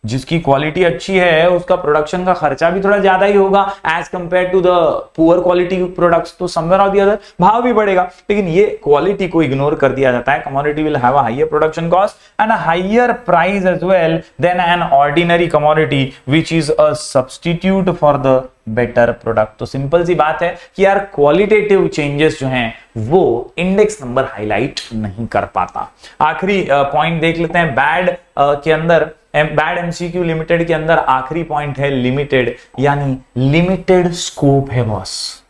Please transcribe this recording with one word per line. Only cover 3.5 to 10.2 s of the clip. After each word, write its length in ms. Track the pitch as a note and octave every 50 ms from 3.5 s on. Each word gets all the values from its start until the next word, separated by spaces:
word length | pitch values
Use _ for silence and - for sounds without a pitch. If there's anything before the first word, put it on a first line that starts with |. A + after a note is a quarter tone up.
| F#3+ G3+ F#3+ F#3+ - - -
as 200 | D#3+ D#3+ F3 F3 -
compared 420 | - F#3 F3 E3 F3 F3+ F3+ F3+
to 100 | F3+ F#3+
the 320 | E3+ F3+ F3+ F3 E3 D3+ B2+ - - - _ -
poor 180 | D#3+ E3 E3+ F3+ F3
quality 360 | F3+ F3+ F3+ F3+ F3+ F#3+ F#3 F3+ F3 F3+ -
products। 300 | F3 F3 E3+ E3+ E3+ - - _
तो 80 | F3+
somewhere 340 | F3 - E3+ D#3+ E3 F#3 F#3+
or 80 | G3 G3
the 120 | F#3+ G3+
other 160 | G3 G3 G#3 G#3 - - _ -
भाव 200 | F3 F#3+ G#3+ A#3+
भी 120 | B3 B3 A#3
बढ़ेगा, 380 | G#3+ G#3+ G3+ F#3+ F3+ F3+ - - - _ -
लेकिन 180 | G3+ G#3 G3+
ये 320 | F3 D#3+ F#3 G#3 G#3+ - - -
क्वालिटी 440 | C#3+ D3 C#3+ D#3 F#3 G3+ G3 G3
को 140 | E3+ E3 E3
इग्नोर 340 | D#3+ C3+ C3+ C3+ C#3 D3 D3+
कर 140 | D3+ C#3 C3+
दिया 220 | B2 C3+ C3+ C3
जाता 200 | B2 A#2+